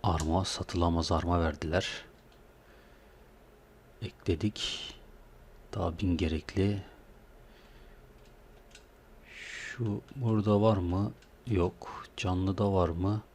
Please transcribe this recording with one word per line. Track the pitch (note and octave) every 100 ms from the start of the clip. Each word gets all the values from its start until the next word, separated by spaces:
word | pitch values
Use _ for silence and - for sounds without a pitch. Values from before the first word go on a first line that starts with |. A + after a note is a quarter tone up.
Arma, | - D#2+ D#2 E2+ F#2
satılamaz | - F#2 F#2 E2+ E2+ D#2+
arma | E2 E2 F2
verdiler. | E2 C#2+ D#2+ F2 - - - - - - - - - - - - - - - - - - - - - -
Ekledik. | - - - E2+ G#2+ - - - - - - - - - - - -
Daha | G2+ E2+ E2
bin | G2 E2+
gerekli. | E2+ D#2 - - G2 G2+ - - - - - - - - - - - - - - - - - - - - - - - - - -
Şu | - - - - A2+ G#2 - C#3
burada | A#2 A2 G#2 G#2
var | G#2+ G#2
mı? | F2 F2+ G#2 - - - -
Yok. | G2+ F2 - - - - -
Canlıda | - F#2 F#2+ F2+ G2+
var | F#2+ F2
mı? | E2 F#2 G#2+ -